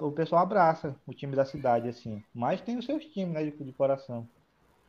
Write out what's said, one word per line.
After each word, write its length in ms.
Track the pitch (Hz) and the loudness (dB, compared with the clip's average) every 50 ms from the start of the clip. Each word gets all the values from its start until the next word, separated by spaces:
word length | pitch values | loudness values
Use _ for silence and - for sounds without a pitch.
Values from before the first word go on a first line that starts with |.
o, 60 | 156 | -6
o 40 | 147 | -4
pessoal 300 | 147 156 160 160 170 170 | -2 -2 0 2 4 4
abraça 540 | 185 185 214 202 170 160 165 - - 151 131 - _ | 4 4 4 6 6 6 4 2 -2 -8 -10 -10 _
o 80 | - 127 | -16 -12
time 220 | - - 139 135 | -10 -8 -2 0
da 80 | 135 135 | 0 0
cidade, 460 | 135 - 147 131 123 117 117 113 123 | 0 -2 0 2 4 4 4 2 -2
assim. 340 | 117 - - 117 107 104 - _ - | -6 -8 -10 -10 -10 -10 -12 _ -6
Mas 280 | 120 120 135 180 185 | -2 0 0 0 -2
tem 160 | - 233 240 | -4 -6 -6
os 80 | 247 233 | -4 -4
seus 200 | - 294 311 311 | -4 -4 -4 -6
times, 280 | - - 202 190 175 160 | -6 -6 -4 -4 -2 -2
né, 100 | 156 156 | -2 -4
de, 80 | 151 | -4
de 220 | 147 151 147 131 127 | -6 -8 -12 -10 -2
coração. 540 | - 139 135 135 135 - - 120 117 117 117 _ _ _ _ _ _ _ _ _ _ _ | 0 2 2 2 0 -4 -8 -10 -10 -10 -12 _ _ _ _ _ _ _ _ _ _ _